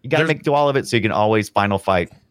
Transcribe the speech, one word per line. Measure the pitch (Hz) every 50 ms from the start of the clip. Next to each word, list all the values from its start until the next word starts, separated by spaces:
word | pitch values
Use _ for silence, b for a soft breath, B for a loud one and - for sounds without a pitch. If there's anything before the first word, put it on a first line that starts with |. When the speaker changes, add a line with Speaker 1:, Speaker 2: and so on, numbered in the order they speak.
Speaker 1:
you | - 139
gotta | 156 151 160
Speaker 2:
there's | 160 151
Speaker 1:
make | - -
do | 156 143
all | 143 147 143
of | 135
it | 139 -
so | - -
you | 117 95
can | 110
always | 80 98 104 107 110 110 104 -
final | - 104 101 101 98
fight | 95 - - 95 90 87 - - - _ _